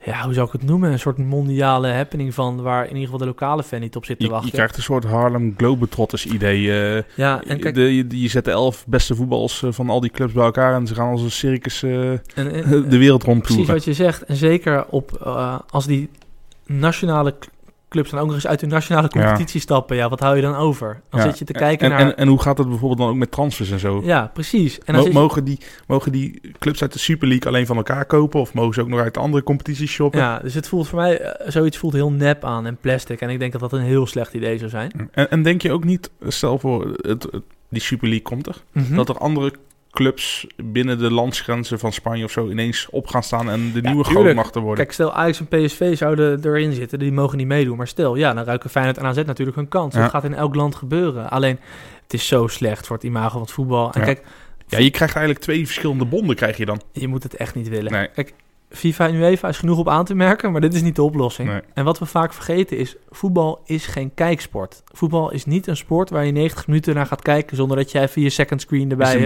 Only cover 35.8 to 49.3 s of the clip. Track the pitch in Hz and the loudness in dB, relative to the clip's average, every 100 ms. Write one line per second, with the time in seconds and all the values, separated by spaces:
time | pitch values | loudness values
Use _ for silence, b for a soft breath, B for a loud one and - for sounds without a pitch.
35.8 | 170 180 - _ - - 143 135 131 120 | 0 -2 -4 _ -8 -2 0 0 0 -2
36.8 | - - - 113 - 101 - - _ 113 | -4 -6 -4 -4 -4 -10 -12 -20 _ -6
37.8 | - 123 117 110 - 123 147 - _ - | -4 -2 0 -2 -2 -8 -8 -12 _ -4
38.8 | 127 147 123 - 151 151 139 139 _ _ | 0 0 0 -2 -2 0 -2 -4 _ _
39.8 | _ - 131 131 - - - - 117 110 | _ 0 0 0 -6 -8 -12 -12 -6 -2
40.8 | 127 120 117 117 123 127 - 120 120 113 | -2 0 0 2 0 -4 -4 -4 -4 -4
41.8 | 113 104 - 113 110 - 113 107 113 117 | -4 -4 -6 -6 -6 -4 -4 -2 -2 -4
42.8 | - - - 127 - 117 117 110 117 117 | -4 -6 -2 -2 -2 -2 -2 -2 -2 -2
43.8 | 120 143 139 170 196 123 110 - 107 107 | 0 0 4 6 6 6 2 -2 -2 -2
44.8 | 139 - 160 - 170 160 156 165 156 - | -2 0 0 2 0 0 0 2 0 0
45.8 | 180 160 151 156 151 143 151 151 151 131 | 0 2 0 2 2 2 0 0 0 -2
46.8 | 123 139 143 139 139 139 131 143 135 120 | -4 -4 0 2 0 0 0 2 2 0
47.8 | 123 - 151 123 151 117 117 123 - - | -6 0 0 2 0 0 -2 -4 -2 0
48.8 | 131 131 135 127 151 | 0 0 -2 -2 -2